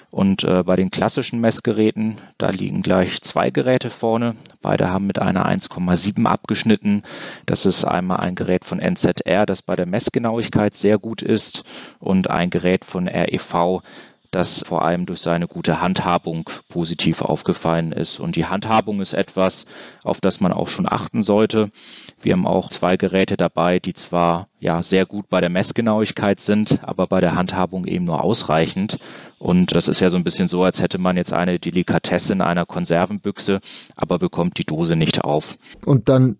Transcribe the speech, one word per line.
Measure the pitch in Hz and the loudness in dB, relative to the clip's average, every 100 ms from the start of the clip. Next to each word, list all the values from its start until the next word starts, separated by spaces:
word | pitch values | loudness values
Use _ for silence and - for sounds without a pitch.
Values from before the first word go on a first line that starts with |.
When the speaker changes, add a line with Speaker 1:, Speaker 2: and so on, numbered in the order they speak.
| _ | _
Speaker 1:
Und, | - 98 95 | 0 2 4
äh, | - 92 | 2 2
bei | 90 92 | 4 2
den | 95 | 2
klassischen | - 104 143 123 120 | 0 0 0 -2 0
Messgeräten, | 113 - - 107 107 107 110 107 - - | 0 0 0 2 2 2 -2 -4 -12 -4
da | 95 | -4
liegen | 92 98 98 | -2 -4 -2
gleich | 92 92 90 - | 2 2 2 -2
zwei | - - - | -4 0 0
Geräte | 143 120 127 - | 0 2 0 0
vorne. | - 117 113 120 113 - _ | -4 0 0 0 -4 -12 _
Beide | - 98 95 | -2 0 0
haben | 95 98 | 0 -2
mit | - | 0
einer | 92 92 92 | 0 2 0
eins | 92 - | -2 -4
Komma | - 90 87 | -4 0 2
sieben | 101 113 110 | 0 0 0
abgeschnitten. | - - 107 113 104 104 101 - - - - - | 0 -2 -2 2 2 2 0 -2 -12 -14 -10 -4
Das | 87 98 | 0 0
ist | - | 0
einmal | - 90 90 90 | 0 0 0 -2
ein | 90 92 | -2 -2
Gerät | 92 92 - | 0 0 -2
von | 92 | -2
N | 92 90 | -2 2
Z | - - | 0 0
R, | - 92 104 | 0 2 2
das | 95 | -2
bei | - 92 | -4 -2
der | 87 | -2
Messgenauigkeit | 104 - - 117 117 110 - 104 - | -2 -2 -2 -2 -2 0 0 0 2
sehr | 101 104 | 2 2
gut | 113 113 | 0 -6
ist, | 113 110 - - - - - - | 0 0 -2 -10 -14 -18 -20 -8
und | - 95 92 | 0 2 2
ein | 82 90 | 0 0
Gerät | 87 90 92 - | 0 2 2 0
von | 90 90 | -6 -2
R | 87 - | -2 -2
E | - | -2
V, | - 87 87 92 - - - _ _ | -2 0 0 0 -6 -20 -20 _ _
das | 92 87 - - | -2 -2 -4 -4
vor | 85 | 0
allem | 80 90 90 | 0 0 -4
durch | 87 | -4
seine | 87 85 87 | -2 -2 -2
gute | 87 85 80 | -4 -2 0
Handhabung | 90 92 92 87 - 82 - - - | 0 0 0 0 -2 -8 -8 -14 -10
positiv | 85 82 82 - 80 | -6 -4 -2 -2 0
aufgefallen | - 78 - 85 82 82 82 | -2 -2 -2 -2 0 0 -2
ist. | 80 80 - | -4 -6 -6
Und | 85 85 | -4 -2
die | 82 | -2
Handhabung | 95 110 110 104 101 | -4 0 2 2 -2
ist | 95 | -2
etwas, | - 95 95 95 - - - - - | -4 -2 0 0 -2 -10 -18 -20 -8
auf | - - | -4 0
das | 95 - | 0 2
man | 92 | 0
auch | 85 85 | 0 -2
schon | - - | -2 -2
achten | - 92 117 | -2 -2 -2
sollte. | 101 104 107 110 104 - - - - - | 2 4 4 2 -2 -4 -20 -20 -20 -4
Wir | 104 | 0
haben | 180 - | 2 2
auch | 185 - | 2 0
zwei | - 90 92 | -2 0 2
Geräte | 95 95 92 98 | 2 2 0 0
dabei, | 85 - 87 90 | 0 2 2 2
die | 90 | -2
zwar, | - - 87 85 85 - _ | -8 -4 2 2 0 -4 _
ja, | 90 82 | -2 -2
sehr | 87 92 92 | 2 0 0
gut | 104 - | -4 -2
bei | 92 | 0
der | 87 | 2
Messgenauigkeit | 90 - - 113 107 107 - 104 98 | 0 -2 0 0 2 0 0 0 0
sind, | - 104 107 101 | 2 2 2 -2
aber | - 90 90 | -2 -2 0
bei | 95 | 2
der | 87 87 | 2 2
Handhabung | 90 92 90 92 90 | -2 -2 -2 -2 -4
eben | 90 | -2
nur | 87 78 95 | -2 0 0
ausreichend. | 117 - 80 82 92 101 - - - - - | 0 0 2 2 -2 -4 -6 -12 -20 -20 -6
Und | - 90 90 | 2 4 4
das | 87 - | 2 0
ist | - | 2
ja | 92 | 2
so | 90 | 2
ein | 85 | 0
bisschen | - 90 | 0 0
so, | 90 | 2
als | 90 - | 2 2
hätte | 90 90 | -2 0
man | 92 90 | 0 0
jetzt | 87 | -2
eine | - 90 87 | -2 0 -2
Delikatesse | 175 175 - 160 - 87 - | -2 -2 0 -2 0 -2 0
in | 190 | 0
einer | - 87 165 | 2 0 -2
Konservenbüchse, | 90 87 85 90 104 101 - - 98 - - - - | -4 0 0 0 -2 -6 -6 -2 -2 -4 -16 -20 -8
aber | - 87 | -2 -2
bekommt | 87 - 180 - | -2 -2 -2 -2
die | 82 | -4
Dose | 80 85 165 | -2 0 0
nicht | 160 - | 0 0
auf. | - 151 - - - - - | 0 -2 -2 -12 -20 -6 2
Speaker 2:
Und | 135 - | 2 4
dann | 131 131 - | 4 4 2